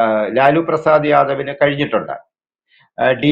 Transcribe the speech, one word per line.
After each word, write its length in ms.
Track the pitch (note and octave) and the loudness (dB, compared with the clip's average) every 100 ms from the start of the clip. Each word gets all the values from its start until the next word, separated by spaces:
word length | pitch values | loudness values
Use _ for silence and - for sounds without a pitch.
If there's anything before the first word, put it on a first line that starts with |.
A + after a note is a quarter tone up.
| A2+ A2 G#2 | 2 0 0
ലാലു 320 | A#2 C#3 D#3 | 2 2 2
പ്രസാദ് 480 | E3 D#3 D#3+ D3+ D3 | 0 -2 2 2 4
യാദവിന് 460 | C#3+ C#3 C3+ C3+ | 2 2 -2 -6
കഴിഞ്ഞിട്ടുണ്ട്. 600 | C#3+ C#3+ C#3+ C#3+ G#2+ D2 C#2+ - _ _ _ _ _ _ - | -6 -4 -4 -2 -4 -4 -12 -16 _ _ _ _ _ _ -2
ആ, 140 | B2 | 0
ഡി 200 | B2 D3 | 2 4